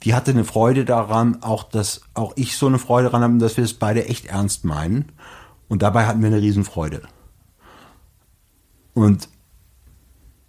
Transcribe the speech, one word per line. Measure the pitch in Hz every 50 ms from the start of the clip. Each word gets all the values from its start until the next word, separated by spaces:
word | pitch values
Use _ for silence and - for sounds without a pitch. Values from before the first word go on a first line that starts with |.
| -
die | 113 117
hatte | 123 - -
eine | 131 120 104
Freude | - - 110 113 120 131 135 127
daran, | 123 123 120 107 101 110 113 117 117 113 117 -
auch | 110 110 - -
dass | - - 110 101 - - - - - -
auch | - 113 98 - -
ich | 127 117 -
so | - 143 135
eine | 131 127
Freude | - - 123 123 127 123
daran | 123 123 120
habe, | 120 117 117
dass | 117 110 - 127
wir | 120
es | 110 -
beide | - 113 104 107 117 -
echt | - 117 - - -
ernst | 95 98 101 98 - - -
meinen. | 85 76 73 78 85 107 135 147 - - - - - - - - - _ _ _ -
Und | 110 98 101
dabei | 104 98 117 110 113
hatten | 110 113
wir | 110 110
eine | 110 104
Riesenfreude. | 104 104 101 101 98 - - - 78 78 - - - - - _ - - _ _ _ _ _ _ _ - - - - - - _ _ _ _ _ _ _ _ _ _ _ _ _ _ _ _ _ _ _ -
Und | 120 107 104 98 - - - _ _ _ _ _ - _ _ _ _ _ - - _ _ _ _ _ _ - _ _ _